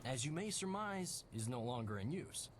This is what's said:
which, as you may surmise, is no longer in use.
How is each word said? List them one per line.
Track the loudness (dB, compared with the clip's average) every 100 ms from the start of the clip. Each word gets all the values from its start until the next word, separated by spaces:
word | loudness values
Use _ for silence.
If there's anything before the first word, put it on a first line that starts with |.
which, | 0
as | 0
you | 2
may | 0 0
surmise, | 0 2 2 2 0 0 -2 -4
is | -2 0
no | 2
longer | 2 2 2 2
in | 2
use. | 0 -2 -6 -6